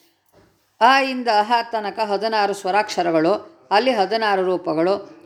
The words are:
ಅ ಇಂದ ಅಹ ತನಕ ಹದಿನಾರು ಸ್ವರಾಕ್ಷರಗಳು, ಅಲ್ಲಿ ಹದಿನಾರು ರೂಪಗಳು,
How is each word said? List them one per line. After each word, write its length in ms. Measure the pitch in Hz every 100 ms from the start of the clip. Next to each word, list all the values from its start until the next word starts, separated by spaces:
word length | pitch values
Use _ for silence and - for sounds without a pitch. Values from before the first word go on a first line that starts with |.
| _ _ _ _ _ _ _ -
ಅ 220 | 233 269
ಇಂದ 240 | 269 254 233
ಅಹ 260 | 208 208 233 233
ತನಕ 280 | 226 202 214
ಹದಿನಾರು 540 | 214 196 226 220 202
ಸ್ವರಾಕ್ಷರಗಳು, 800 | 196 185 196 208 - 175 160 165 208 - - -
ಅಲ್ಲಿ 200 | 202 254
ಹದಿನಾರು 520 | 233 185 220 220 190
ರೂಪಗಳು, 760 | 185 175 170 156 175 202 - -